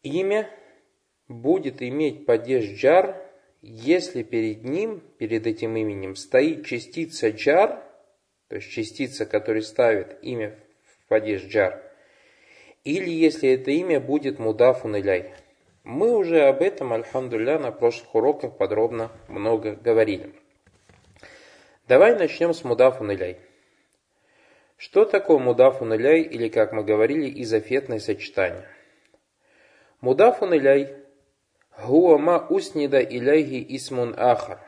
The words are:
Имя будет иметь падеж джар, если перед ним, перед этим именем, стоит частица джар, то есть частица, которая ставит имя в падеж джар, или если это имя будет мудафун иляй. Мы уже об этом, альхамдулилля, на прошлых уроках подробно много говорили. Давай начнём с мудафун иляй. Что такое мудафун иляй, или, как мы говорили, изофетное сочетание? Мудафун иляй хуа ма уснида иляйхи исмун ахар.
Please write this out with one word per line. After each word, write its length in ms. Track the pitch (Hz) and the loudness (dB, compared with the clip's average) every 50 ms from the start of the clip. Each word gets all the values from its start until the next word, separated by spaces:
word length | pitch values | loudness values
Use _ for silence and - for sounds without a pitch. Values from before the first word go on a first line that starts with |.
Имя 460 | - 147 143 180 190 196 202 220 214 - - - - _ _ _ _ _ _ _ _ _ _ _ _ _ | -10 -6 -6 -4 -2 -2 -2 -4 -4 -6 -16 -20 -20 _ _ _ _ _ _ _ _ _ _ _ _ _
будет 540 | 117 117 113 143 175 190 - 135 120 - | -18 -6 -2 0 0 0 -2 -8 -10 -8
иметь 420 | 127 123 127 151 156 143 - - - | -10 -8 -4 -4 -4 -4 -4 -4 0
падеж 400 | - 117 110 - 123 131 123 110 98 | 0 0 0 0 -2 -2 -2 -2 -4
джар, 520 | 101 - - 135 165 185 185 - - - - - _ _ _ _ _ _ | -6 0 2 4 4 4 2 2 -6 -12 -18 -20 _ _ _ _ _ _
если 600 | - 104 113 113 117 143 170 185 165 - - 127 | -20 -20 -20 -8 0 0 0 0 0 -6 -8 -10
перед 420 | 113 - 120 113 110 110 107 107 113 | -8 -6 -4 -4 -4 -4 -6 -8 -10
ним, 380 | 127 143 180 214 226 214 170 _ _ _ _ | -8 -6 -6 -6 -8 -10 -14 _ _ _ _
перед 280 | 120 107 113 113 110 | -6 -4 -4 -2 -2
этим 300 | 117 110 - 117 110 113 | -4 -4 -4 -6 -6 -4
именем, 400 | 110 110 107 101 98 95 95 98 | -4 -4 -4 -6 -8 -10 -12 -12
стоит 480 | - - - - 127 143 165 156 - - | -14 -8 2 2 2 2 2 -2 -6 -8
частица 640 | - 123 117 - - - 170 160 160 - - 120 110 | -10 -10 -10 -10 -12 -10 -10 -10 -10 -6 -2 -2 -2
джар, 560 | 107 - - 143 151 180 208 220 - - - - _ _ _ _ _ _ _ _ _ _ _ _ | -2 0 0 2 4 4 4 2 0 -8 -14 -20 _ _ _ _ _ _ _ _ _ _ _ _
то 80 | 104 | -14
есть 140 | 101 - - | -14 -14 -10
частица, 560 | - 120 110 - - - 135 123 - - 110 | -8 -8 -8 -8 -8 -8 -10 -8 -6 -10 -8
которая 340 | - - 104 - 117 110 110 | -4 -4 -4 -2 -2 -4 -4
ставит 560 | 110 - - - 123 117 110 98 92 - - - | -4 -4 -2 2 2 2 2 0 -4 -8 -16 -14
имя 360 | - - 127 117 107 104 - - _ _ _ _ _ | -12 -10 -8 -8 -8 -10 -12 -18 _ _ _ _ _
в 220 | _ _ _ _ _ | _ _ _ _ _
падеж 360 | 110 107 104 110 101 95 95 | 0 0 0 -2 -6 -6 -8
джар, 380 | 98 101 107 95 90 - - - - - _ _ _ _ _ _ _ _ _ _ _ _ - - _ _ _ | -2 0 0 0 0 -2 -8 -18 -20 -20 _ _ _ _ _ _ _ _ _ _ _ _ -20 -20 _ _ _
или 280 | _ 139 151 190 190 175 | _ -6 -6 -4 -4 -6
если 400 | 165 160 165 156 156 - - 131 | 0 2 2 2 2 2 2 2
это 220 | 131 131 131 139 | 2 2 0 -2
имя 280 | 143 165 180 185 160 135 | -2 -2 0 0 -2 -2
будет 380 | 123 131 143 151 147 135 101 107 | 0 -2 -4 -2 -2 -4 -6 -4
мудафун 580 | 113 110 110 110 120 127 127 - - 110 104 | -4 -4 2 4 4 4 4 2 -4 -6 -6
иляй. 380 | 101 98 101 95 90 90 - - - _ _ _ _ _ _ _ _ _ | -2 0 0 0 -2 -2 -10 -20 -20 _ _ _ _ _ _ _ _ _
Мы 320 | - - - 202 233 240 | -12 -4 -2 0 2 2
уже 280 | 214 185 165 165 160 143 | 0 0 2 4 6 6
об 180 | 135 135 135 | 6 4 4
этом, 320 | 170 202 - - 135 123 113 | 0 -2 -2 -4 -6 -4 -4
альхамдулилля, 640 | 113 113 - - 131 127 123 120 110 110 127 156 156 | -4 -4 -6 -6 -6 -6 -4 -4 -2 -2 0 -2 -2
на 120 | 139 120 | -4 -6
прошлых 440 | - - 120 117 117 - - _ - | -4 0 0 0 0 -2 -14 _ -2
уроках 420 | 113 110 143 143 - - 120 - | 2 2 2 0 0 -8 -12 -4
подробно 560 | - 101 95 104 104 113 113 120 113 113 113 - - - - | -4 -2 -2 0 0 0 0 -2 -6 -8 -8 -10 -20 -20 -14
много 480 | - 98 101 110 117 110 107 107 101 | -10 -6 -2 0 0 0 -2 -6 -8
говорили. 560 | - - 117 113 113 113 110 98 87 - - - _ _ _ _ _ _ _ _ _ _ _ _ _ _ _ _ _ - - - - - - - _ _ _ _ _ _ | -4 -2 0 2 2 2 2 -2 -6 -10 -16 -20 _ _ _ _ _ _ _ _ _ _ _ _ _ _ _ _ _ -20 -20 -20 -20 -20 -20 -20 _ _ _ _ _ _
Давай 300 | - 123 139 190 226 240 | 4 6 6 8 6 6
начнём 380 | 208 175 147 - - 170 170 160 | 2 0 -2 -2 -2 -2 -2 -2
с 100 | - - | -4 -4
мудафун 480 | 127 117 120 127 131 127 - 113 101 | -4 2 4 4 4 4 0 -6 -6
иляй. 240 | 101 92 90 90 92 - _ _ _ _ _ _ _ _ _ _ _ _ _ _ _ _ _ _ _ _ _ _ _ _ _ _ _ _ | -6 -6 -6 -8 -8 -14 _ _ _ _ _ _ _ _ _ _ _ _ _ _ _ _ _ _ _ _ _ _ _ _ _ _ _ _
Что 260 | - - - 196 220 | -20 0 2 2 4
такое 320 | 202 - 196 196 - 160 | 4 2 -2 4 4 2
мудафун 580 | 139 127 123 120 120 127 135 131 - 123 113 113 | 4 4 0 4 6 6 6 6 2 -4 -4 -2
иляй, 280 | 110 120 139 160 165 | 0 4 4 4 4
или, 260 | 156 - - 117 117 110 | 2 -2 -6 -6 -6 -2
как 240 | - 113 107 104 | 0 0 0 0
мы 120 | 110 107 104 | -2 -6 -2
говорили, 580 | 104 107 107 110 120 143 160 147 131 - - | 0 2 2 2 2 2 -2 -4 -6 -8 -10
изофетное 560 | 123 110 113 107 104 - 127 139 135 - 117 107 | -4 -2 -2 -2 0 0 -4 -4 -2 -4 -8 -8
сочетание? 680 | - - 104 - - - - - 95 87 - - - - - _ _ _ _ _ _ _ _ _ _ _ _ _ _ _ _ _ _ _ _ _ _ _ _ _ | -4 -6 -6 -6 -8 -8 -2 -2 -2 -2 -4 -8 -16 -20 -20 _ _ _ _ _ _ _ _ _ _ _ _ _ _ _ _ _ _ _ _ _ _ _ _ _
Мудафун 540 | - 123 131 147 208 247 247 - 208 185 170 | -2 0 4 6 6 6 6 2 0 0 2
иляй 400 | 151 135 135 139 139 139 135 - - - _ _ _ _ _ _ _ _ _ _ _ _ _ | 4 4 4 4 4 2 -4 -12 -18 -20 _ _ _ _ _ _ _ _ _ _ _ _ _
хуа 440 | _ - - 113 135 160 180 175 156 | _ -16 -4 2 2 4 6 6 6
ма 300 | 143 151 170 175 160 - - | 6 4 2 0 0 0 -2
уснида 540 | 180 196 - - - 156 143 139 139 135 | -4 -4 -4 -4 -6 -4 -2 2 2 0
иляйхи 640 | 120 - 120 123 120 135 147 160 151 131 131 123 110 - 131 | 0 0 -6 -4 0 2 2 2 2 0 -6 -8 -8 -10 -12
исмун 380 | 123 - - 135 123 120 117 - | -12 -10 -8 -6 -4 -4 -4 -4
ахар. 420 | - 110 127 - - - 98 - - - | 0 2 2 2 2 -2 -10 -14 -18 -18